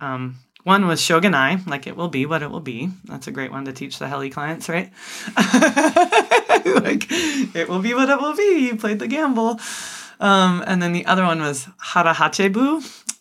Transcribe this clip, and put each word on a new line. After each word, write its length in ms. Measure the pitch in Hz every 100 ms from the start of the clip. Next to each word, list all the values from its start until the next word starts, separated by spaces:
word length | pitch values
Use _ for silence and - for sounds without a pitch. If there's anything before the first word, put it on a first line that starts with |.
Um, 360 | 139 131 127 127 _ _
one 240 | - 196 185
was 120 | 156
shogunai, 640 | - 165 196 151 135 185 185
like, 180 | 139 -
"It 80 | -
will 120 | 175
be 160 | 135 143
what 160 | 160
it 80 | 147
will 120 | -
be." 280 | 147 117 165 185 -
That's 220 | 139 143
a 40 |
great 200 | 135 135
one 140 | 135 139
to 80 |
teach 260 | 131 139 -
the 80 | 139
heli 220 | 139 135
clients, 360 | 135 147 165 -
right? 220 | 165 185 - - - - -
<laughs> 1300 | 196 254 302 277 311 330 349 427 - 466 - 370 -
Like, 400 | 381 - - -
"It 580 | 339 330 285 202 170 160
will 100 | 180
be 140 | 208
what 160 | 247 262
it 100 | 277
will 160 | 294 302
be. 320 | 403 339 254
You 60 | 220
played 220 | 214 208
the 80 | 233
gamble." 520 | 285 302 233 220 226 - - - - - -
Um, 400 | 196 196 185 180 -
and 160 | 185
then 120 | 175
the 120 | 175 -
other 180 | 185 180
one 160 | 160
was 260 | 151 135 - -
Hara 340 | - 180 165
Hachibu. 680 | 156 156 - 196 190 269 311 269 - - -